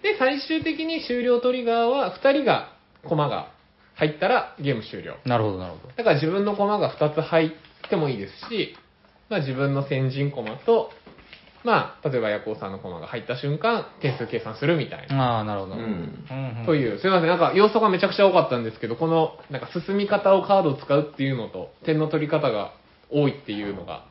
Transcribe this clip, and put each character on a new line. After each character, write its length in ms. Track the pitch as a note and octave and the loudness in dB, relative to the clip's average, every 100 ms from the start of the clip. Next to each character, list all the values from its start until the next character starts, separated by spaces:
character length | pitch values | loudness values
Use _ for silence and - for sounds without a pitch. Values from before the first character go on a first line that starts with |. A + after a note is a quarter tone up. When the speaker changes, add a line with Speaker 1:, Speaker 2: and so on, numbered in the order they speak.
Speaker 1:
で、 140 | G4+ G#4 | 0 2
最 220 | C4 C#4+ | 2 0
終 220 | - D#4+ | -2 -2
的 220 | D#4+ D#4 | -2 -4
に 180 | D#4+ E4 | -4 -6
終 200 | - B3 | -4 -2
了 160 | A#3+ A#3+ | 2 2
ト 100 | B3 | 2
リ 140 | B3+ | 0
ガ 220 | A#3 A#3 A#3 | 0 2 2
ー 20 | |
は、 200 | C4+ G3 | 2 0
二 220 | F3+ C4+ | 0 2
人 120 | C#4 | 4
が、 240 | C4 B2+ - - _ _ - | 4 2 0 -18 _ _ -4
駒 200 | E3 D3 | 0 0
が 200 | G2+ D2 - _ _ _ | -2 -6 -16 _ _ _
入 140 | - D#3 | -2 -2
っ 40 | D3+ | 0
た 100 | F#3 | 2
ら 260 | B3 - - | 2 0 -6
ゲ 120 | C#3+ | -4
ー 40 | A#2+ | -4
ム 60 | |
終 200 | G#2+ G2+ | -4 -12
了。 120 | D#2+ - | -12 -10
Speaker 2:
な 120 | - A#2+ | 0 2
る 60 | |
ほ 80 | G#2+ | 2
ど、 60 | F#2+ | -2
な 80 | F2+ | -8
る 60 | |
ほ 160 | D#2+ - | -12 -16
ど。 60 | - | -2
Speaker 1:
だ 80 | |
か 60 | A3+ | 2
ら 40 | |
自 120 | D3+ D#3 | 4 2
分 160 | F#3+ | 0
の 100 | G3+ | 0
駒 240 | G3+ G3+ G#3 | 0 0 2
が 120 | C#3+ | 0
二 200 | - D3+ | 0 0
つ 100 | D3 | 0
入 260 | D3+ E3 D#3+ | 2 2 2
っ 40 | D#3 - _ - | -2 -20 _ -4
て 80 | G3 | 0
も 120 | D3+ | 0
い 60 | |
い 40 | A#2 | -2
で 100 | F#2+ | -8
す 200 | - - | -14 -8
し、 280 | A3+ C#3+ - _ _ _ _ _ | -6 -6 -8 _ _ _ _ _
ま 100 | G#3 | -4
あ、 20 | |
自 120 | C#3 | -2
分 220 | C3 C#3 | -2 0
の 80 | C#3 C#3 | 0 -2
先 220 | C3+ C3 | 0 0
陣 200 | C3 C#3+ | 0 -4
駒 180 | C#3 A2 B2 - | -4 -8 -6 2
と、 260 | A3+ - - - - - - - - | 2 2 -10 -20 -20 -20 -20 -20 -10
ま 360 | A#3+ G3+ G#2+ - | 0 0 0 -6
あ、 60 | D#3 | -4
例 80 | C3 | -2
え 20 | |
ば 80 | A2 | 0
夜 100 | G#2 | -2
行 140 | G#2+ G#2+ | -4 -8
さ 140 | G2+ | -8
ん 20 | |
の 60 | F#2+ | -10
駒 220 | F#2+ F2 | -10 -12
が 60 | D#2+ | -10
入 140 | A#2+ | -10
っ 60 | - | -8
た 100 | B2 | -6
瞬 220 | C#3+ D3+ | -4 -2
間、 280 | A3+ A#3 - - | 0 -2 -4 -6
点 160 | C#3+ B2+ | -4 -4
数 100 | A#2 | -4
計 140 | A#2 | -6
算 160 | A2 A2 | -8 -4
す 100 | - | 0
る 120 | E3+ | 0
み 100 | B2 | 0
た 80 | - | -8
い 100 | - | -4
な。 320 | C#3 B2+ A#2 | 0 2 0
Speaker 2:
あ 20 | |
ー、 20 | |
な 100 | G#2+ G#2 | -2 -4
る 40 | |
ほ 60 | F#2+ | -6
ど。 80 | |
Speaker 3:
う 20 | G2 | -8
ん。 40 | |
Speaker 2:
う 40 | |
ん 760 | A2+ F#2+ D#2+ - - C3 C3 A2+ | -6 -6 -6 -12 -12 -8 -8 -6
う 20 | |
ん。 40 | A#2 | 0
Speaker 1:
と 80 | |
い 200 | D#3 B2 | 2 2
う、 40 | G2+ | 0
す 80 | F#3+ | 2
い 40 | |
ま 100 | F#3 | 2
せ 60 | E3 | 2
ん、 20 | |
な 80 | F3 | 4
ん 20 | |
か 140 | E3+ | 4
要 140 | F3+ G#3+ | 6 6
素 120 | A3 | 6
が 100 | G#3+ | 2
め 100 | F3+ | 4
ち 40 | |
ゃ 40 | F#3+ | 0
く 60 | |
ち 80 | F#3+ | 4
ゃ 40 | G3 | 6
多 60 | |
か 100 | F3+ | 6
っ 60 | D#3 | 2
た 80 | B2 | 0
ん 80 | |
で 60 | A2+ | -4
す 100 | - | -6
け 80 | A2+ | -6
ど、 80 | A#2+ | -2
こ 100 | D#3+ | 0
の、 260 | E3 D#3+ - - | 2 2 -2 -12
な 80 | C3+ | -10
ん 20 | |
か 80 | - F3 E3+ | -8 -8 -2
進 80 | G3 | -2
み 120 | G3+ | 2
方 260 | G#3 G3+ G3 | 2 6 4
を 60 | |
カ 180 | - G3 | 6 4
ー 20 | |
ド 80 | E3 | 4
を 40 | |
使 220 | C3+ - C#3+ | 0 2 2
う 60 | |
っ 20 | D3 - | 2 -2
て 60 | |
い 80 | C3+ | -2
う 60 | C3 | -2
の 120 | G#2 | -4
と、 220 | F#2 E2+ - | -8 -12 -10
点 140 | - D#3 | -2 0
の 100 | D3+ | 0
取 180 | D#3+ D3+ | -2 0
り 40 | |
方 200 | D#3 D3 | 0 0
が 220 | G#2+ G2 - _ _ _ | -2 -4 -10 _ _ _
多 180 | D3 C#3+ | 2 2
い 40 | |
っ 20 | - | 0
て 80 | - | -8
い 180 | G#2 G#2 | -6 -6
う 40 | |
の 100 | F#2+ | -8
が 200 | F2 D2 - | -10 -12 -14